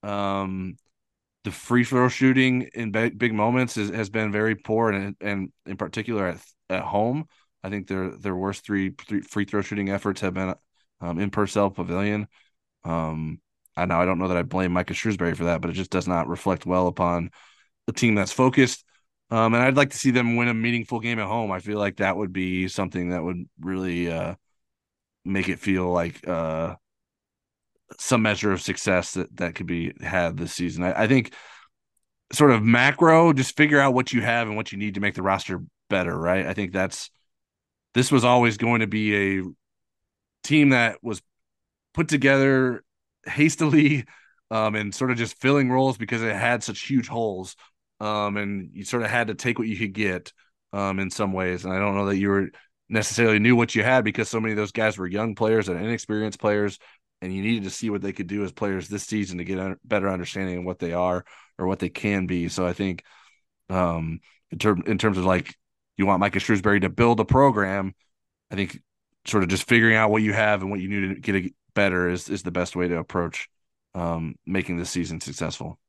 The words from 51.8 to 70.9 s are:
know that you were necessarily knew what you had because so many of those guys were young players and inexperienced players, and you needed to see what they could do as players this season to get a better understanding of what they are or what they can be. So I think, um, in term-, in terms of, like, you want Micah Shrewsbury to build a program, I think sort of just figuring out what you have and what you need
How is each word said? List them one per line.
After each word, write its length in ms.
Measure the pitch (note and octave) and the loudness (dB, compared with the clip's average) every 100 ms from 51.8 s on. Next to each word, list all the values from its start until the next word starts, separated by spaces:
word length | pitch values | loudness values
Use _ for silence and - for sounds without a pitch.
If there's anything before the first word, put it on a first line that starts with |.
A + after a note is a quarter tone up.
| G2+ | 0
know 120 | G2+ G2 | 0 0
that 100 | F#2+ | 0
you 140 | G2 | 2
were 200 | G2 F#2+ - _ _ _ | 0 0 -8 _ _ _
necessarily 500 | A2 G#2+ A2 A#2 G#2+ | -2 -2 2 4 6
knew 160 | G#2 | 6
what 220 | B2 A#2 A2 | 6 4 2
you 80 | |
had 180 | G#2+ C3 | 4 4
because 260 | G#2+ G#2+ A2 | 2 -2 -4
so 120 | A#2 | -2
many 120 | A2 | -2
of 40 | G#2+ | -2
those 160 | G#2 | -4
guys 260 | - A2 G#2 | 0 -2 0
were 80 | F#2 | -4
young 300 | G2 A2+ G2+ | -2 -4 -2
players 320 | A2 A2 G2 | 2 2 2
and 120 | E2+ | -4
inexperienced 600 | G#2+ A#2 - G#2+ G#2+ G2+ | -4 -4 -4 -4 -4 -2
players, 400 | G#2+ G#2 G#2 G2 - _ _ _ | 0 2 0 -4 -20 _ _ _
and 100 | F#2 | -8
you 80 | F#2+ | -4
needed 220 | G#2 A2+ | -2 -2
to 60 | F#2+ | -2
see 180 | - A2+ | -6 -4
what 120 | G2+ | -4
they 100 | G2 | -4
could 140 | F#2 F2+ | -8 -6
do 160 | G2+ | -6
as 100 | G2 | -6
players 360 | - G#2 F#2+ E2+ | -4 -4 -4 -6
this 160 | G2+ | -10
season 340 | - G#2+ F#2+ F2+ | -4 -4 -4 -6
to 60 | |
get 140 | F2 F#2+ | -6 -4
a 180 | F#2+ F#2 | -4 -8
better 240 | - G#2 G2 | -2 0 0
understanding 500 | F#2+ F2 - F#2+ F2+ | -4 -6 -6 -6 -6
of 60 | |
what 160 | F2+ F2+ | -6 -6
they 120 | F2 | -4
are 320 | E2+ F2+ F2+ - - _ - | 0 0 0 -6 -20 _ -6
or 100 | F2+ | -4
what 100 | F#2+ | -2
they 100 | F2+ | -4
can 380 | - G#2+ G2+ F#2 | -4 -2 0 0
be. 220 | F2+ E2+ | -2 -2
So 180 | - F2+ | -2 -2
I 60 | |
think, 320 | F2 G2 F2 _ _ _ _ _ _ _ | -2 -4 -4 _ _ _ _ _ _ _
um, 480 | F#2 F2+ E2+ E2 D#2+ _ _ _ | 0 0 0 -4 -8 _ _ _
in 80 | E2 | 0
term-, 240 | G#2+ F#2 - | 2 2 0
in 120 | G2+ | 0
terms 180 | A2 F#2 | 2 2
of, 80 | |
like, 300 | F#2 F#2 - - _ _ _ - | 2 2 0 -16 _ _ _ -2
you 80 | |
want 140 | F#2+ F#2+ | 2 4
Micah 220 | G2+ G2 | 2 0
Shrewsbury 400 | - G#2+ G2+ G2+ | 0 2 4 2
to 80 | F#2+ | 2
build 320 | F2+ A#2 A2+ | 2 4 4
a 40 | |
program, 680 | G#2+ C3 C#3 G#2+ F#2+ G2 F#2+ - _ _ _ _ _ | 4 6 6 4 0 -2 -4 -8 _ _ _ _ _
I 60 | F#2+ | -4
think 240 | G2 - _ _ _ _ - | -4 -6 _ _ _ _ -2
sort 180 | G#2+ | 0
of 40 | F#2 | 2
just 200 | F#2 - | 0 4
figuring 260 | A#2+ A2+ | 4 6
out 160 | A2 A2 | 4 4
what 120 | A2 | 2
you 100 | G#2+ | 2
have 280 | G2+ G#2+ G2+ | 2 2 0
and 100 | F#2+ | -2
what 100 | G2+ | -6
you 80 | |
need 260 | F#2 | -4